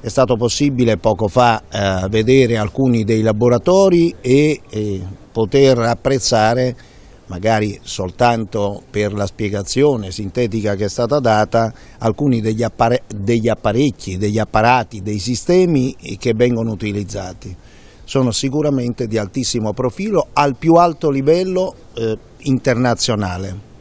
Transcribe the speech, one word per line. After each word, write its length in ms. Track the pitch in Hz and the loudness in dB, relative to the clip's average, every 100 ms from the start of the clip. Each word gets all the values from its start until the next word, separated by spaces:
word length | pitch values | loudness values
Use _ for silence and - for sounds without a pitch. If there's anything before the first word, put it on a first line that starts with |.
È 80 | 117 | -4
stato 260 | 117 127 120 | 0 0 2
possibile 600 | 117 - 143 127 120 104 | -2 0 -2 2 0 2
poco 300 | 113 101 107 | 0 0 0
fa, 340 | 127 120 110 - | 2 2 2 -4
eh, 380 | 110 98 95 92 | -4 -2 0 0
vedere 480 | 110 110 135 123 113 | 0 4 4 4 2
alcuni 460 | 104 - 131 117 | -2 -2 0 2
dei 180 | 107 113 | 2 2
laboratori 920 | 110 104 120 120 175 185 196 170 170 - | 2 2 2 2 2 4 4 4 2 -2
e, 380 | 127 135 151 147 - | 2 4 4 0 -6
e 340 | 107 107 98 95 95 - | -6 -4 -6 -8 -16 -10
poter 460 | - 110 139 135 123 | -4 0 4 4 4
apprezzare, 960 | 117 120 135 135 - 113 107 120 127 120 - - - - - | 2 -2 -2 -2 0 2 2 2 -2 -4 -16 -20 -20 -20 -14
magari 520 | 90 104 110 107 98 | -4 0 0 0 -6
soltanto 1000 | - - 90 - 120 117 107 110 101 101 - | -12 -8 -8 0 2 2 -4 -4 -4 -6 -8
per 240 | 104 104 | -4 -2
la 140 | 104 101 | -2 -6
spiegazione 840 | - 107 101 95 131 147 127 95 | -4 -6 -4 -4 2 2 2 -4
sintetica 640 | 87 101 107 123 110 104 | -8 -8 -2 -2 -2 -4
che 120 | 98 101 | -2 -4
è 40 | |
stata 300 | - 120 147 | -2 0 0
data, 520 | 120 107 107 117 113 - - - | 2 2 2 0 0 -4 -20 -6
alcuni 420 | 117 104 143 120 | -4 0 0 0
degli 220 | 107 110 | -2 -2
appare-, 400 | 117 - 117 123 - 107 | -4 0 0 0 -4 -8
degli 320 | 98 117 113 | -2 0 0
apparecchi, 680 | 107 110 107 143 - - 92 | 0 0 0 0 -2 -10 -4
degli 220 | 104 107 | -2 -2
apparati, 640 | 107 110 113 127 110 107 | 0 2 2 2 0 -10
dei 160 | 95 104 | -8 -6
sistemi 760 | 92 123 - 180 180 151 127 - - 98 | -4 -6 2 2 4 2 0 -6 -12 -6
che 160 | 123 | -2
vengono 380 | 110 123 120 113 | 2 2 2 -2
utilizzati. 840 | 104 110 101 98 104 92 92 - 90 - - - - | -4 -4 -4 -6 -8 -10 -14 -16 -18 -20 -20 -20 -20
Sono 280 | - 139 127 | -4 0 0
sicuramente 720 | 107 135 139 151 139 120 120 117 | 0 -4 -2 -2 -2 -4 -6 -4
di 140 | 110 | -4
altissimo 540 | 104 131 123 120 107 | -4 -6 -4 -2 -4
profilo, 540 | 104 127 - 202 190 - | -2 -4 -4 -2 -2 -2
al 220 | - 143 131 | 0 0 0
più 180 | 160 | 4
alto 380 | 165 175 156 160 | 4 4 0 -2
livello, 640 | 135 135 170 185 185 185 - - - | 0 2 2 2 -2 -4 -8 -18 -8
eh, 220 | 113 110 - - | -6 -6 -10 -10
internazionale. 1300 | 139 131 135 117 123 117 - 107 98 90 95 95 - - | -2 0 0 0 0 0 -2 -2 -2 -6 -8 -12 -16 -20